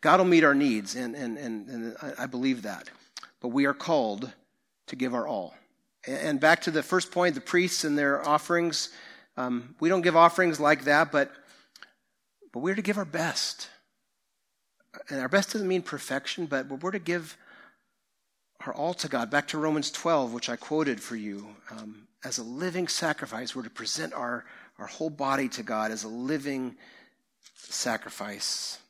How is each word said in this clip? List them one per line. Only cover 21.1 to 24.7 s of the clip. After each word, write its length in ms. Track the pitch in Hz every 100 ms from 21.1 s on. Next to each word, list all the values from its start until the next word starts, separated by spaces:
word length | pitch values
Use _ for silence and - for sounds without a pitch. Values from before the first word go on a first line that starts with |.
you, 320 | 117 104 101 104 104 -
um, 380 | 113 110 104 107 _
as 140 | - -
a 40 |
living 460 | 113 127 180 175 175
sacrifice, 680 | - 165 151 127 113 123
we're 80 | 135
to 80 | 110
present 420 | - 113 - 160
our, 320 | - 120 120 - - -